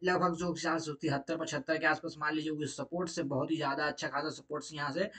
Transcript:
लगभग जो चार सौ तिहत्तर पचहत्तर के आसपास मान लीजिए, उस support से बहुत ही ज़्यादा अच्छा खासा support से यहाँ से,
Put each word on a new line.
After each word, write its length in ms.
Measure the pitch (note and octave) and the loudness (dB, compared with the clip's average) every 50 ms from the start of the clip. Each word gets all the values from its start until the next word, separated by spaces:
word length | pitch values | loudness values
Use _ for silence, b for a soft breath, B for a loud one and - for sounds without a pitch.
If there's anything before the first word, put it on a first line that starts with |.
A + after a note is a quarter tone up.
| - | 2
लगभग 320 | F3+ F3+ F3 F3 F3 E3+ | 4 4 6 4 4 2
जो 180 | E3+ F3+ F3 D#3+ | 2 0 0 0
चार 240 | C#3 D#3 E3+ E3 D#3+ | 0 0 0 0 0
सौ 140 | D#3+ D3+ D3 | 0 -2 -4
तिहत्तर 420 | - - D3+ C#3 C3+ C3+ - D#3+ - | -2 0 0 0 0 0 -2 -2 -2
पचहत्तर 400 | D#3 - D#3 D3 C3 - D#3+ D3+ | -2 -2 -2 -2 0 2 0 4
के 80 | C#3+ D#3 | 4 4
आसपास 280 | D3+ - - D#3+ - D3+ | 4 2 0 -6 -6 -4
मान 140 | D3+ D3+ D#3 | -2 0 0
लीजिए, 160 | D#3 D3+ D#3 D#3 | 0 0 0 0
उस 240 | D3 D3+ C3 - - | 0 -2 -4 -4 -4
support 320 | C3+ - E3 F3 F#3 E3+ | -6 -4 -2 -2 -2 -2
से 140 | - F3 D#3+ | 0 -2 -2
बहुत 260 | C#3 C#3 C3 C#3+ D#3+ | 0 2 0 2 2
ही 60 | D#3+ D3+ | 0 0
ज़्यादा 280 | D3 C#3 C#3 D3 D3 | 2 0 2 2 0
अच्छा 220 | D3 - - D#3 D3+ | 0 0 -2 -4 -2
खासा 200 | C#3 C#3+ D3 D#3 | -2 0 -2 -2
support 320 | B2+ - - - D3 D3 C#3 | -4 -6 -8 -6 -6 -6 -6
से 120 | - D#3 | -6 -6
यहाँ 160 | D3 D3 C#3+ | -4 -2 -2
से, 180 | C3+ E3 F#3+ G#3 B | 0 0 0 0 B